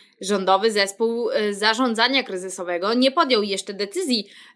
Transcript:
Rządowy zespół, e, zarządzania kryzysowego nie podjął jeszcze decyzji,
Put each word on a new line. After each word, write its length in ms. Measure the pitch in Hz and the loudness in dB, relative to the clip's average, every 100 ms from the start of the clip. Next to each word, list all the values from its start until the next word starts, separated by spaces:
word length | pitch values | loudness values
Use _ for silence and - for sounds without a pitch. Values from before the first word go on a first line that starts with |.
| - _ | -20 _
Rządowy 500 | 190 202 190 190 220 | -4 0 2 4 4
zespół, 580 | 208 196 - 226 233 240 | 2 0 0 -2 0 -2
e, 220 | - 214 | 0 -2
zarządzania 720 | 202 214 220 262 226 240 269 | 0 0 2 0 2 2 0
kryzysowego 720 | 247 185 185 185 175 175 190 | -2 -6 -8 -8 -6 -2 0
nie 180 | 233 262 | 2 2
podjął 320 | 262 311 233 | 2 2 2
jeszcze 300 | 202 190 - | 0 -4 -6
decyzji, 540 | 196 202 339 359 240 202 - - | -8 -6 -4 -2 -2 -4 -14 -20